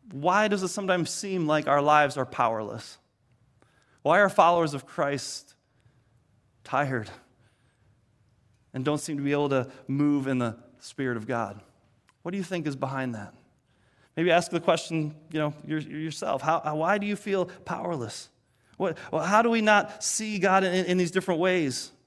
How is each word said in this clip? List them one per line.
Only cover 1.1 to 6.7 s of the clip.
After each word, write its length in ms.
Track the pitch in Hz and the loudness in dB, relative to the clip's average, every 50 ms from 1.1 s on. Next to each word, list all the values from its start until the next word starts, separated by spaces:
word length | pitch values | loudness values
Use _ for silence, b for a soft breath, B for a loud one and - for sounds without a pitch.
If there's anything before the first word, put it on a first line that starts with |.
seem 360 | - - - 196 190 180 165 | -4 -8 -6 -4 -2 -2 2
like 220 | 151 151 151 - - | 2 2 2 2 2
our 120 | 143 143 | 2 2
lives 360 | 143 147 151 151 147 139 131 | 4 6 6 6 4 4 0
are 100 | 143 127 | -4 -6
powerless? 720 | - - - 127 113 113 107 107 104 113 117 - - - _ _ _ _ _ _ _ _ _ _ _ _ _ b b b b b b b b | -6 0 0 0 0 0 -2 -6 -8 -10 -12 -14 -16 -20 _ _ _ _ _ _ _ _ _ _ _ _ _ b b b b b b b b
Why 160 | _ 147 165 196 | _ 4 6 6
are 100 | 208 190 | 6 4
followers 460 | 196 - 170 170 175 170 165 151 143 | 6 6 6 6 6 4 2 0 -2
of 100 | 135 - | -6 -10
Christ 720 | - - - 151 143 143 135 - - - - - - _ _ _ _ _ _ _ _ _ _ _ _ _ _ _ _ _ _ _ _ _ _ _ | -10 -4 -4 -2 -2 -2 -4 -6 -10 -12 -14 -16 -20 _ _ _ _ _ _ _ _ _ _ _ _ _ _ _ _ _ _ _ _ _ _ _
tired 440 | - | -2